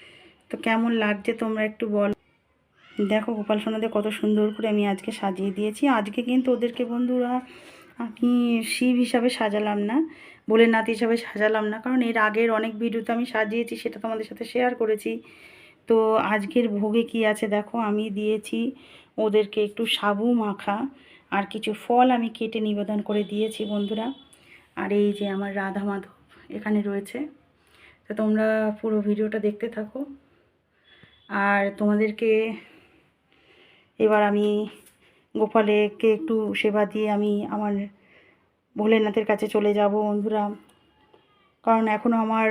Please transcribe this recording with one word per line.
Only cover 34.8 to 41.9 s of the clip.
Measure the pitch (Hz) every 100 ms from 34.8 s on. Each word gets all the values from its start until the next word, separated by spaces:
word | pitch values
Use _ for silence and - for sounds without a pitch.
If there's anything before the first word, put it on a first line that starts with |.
| - _ _ _ _
গোপালকে | 214 214 - 208 208 208 208 226 214
একটু | 220 220 208
সেবা | 202 214 208 208
দিয়ে | 214 214 208
আমি | 208 208 208
আমার | 208 208 202 202 - _ _ _ _ _ _ _ 202
ভোলেনাথের | 214 220 214 214 214
কাছে | 208 208
চলে | - 208 208
যাব | 208 208 214
বন্ধুরা, | 208 214 214 208 202 - _ _ _ _ _ _ _ _ _
কারণ | - 226 220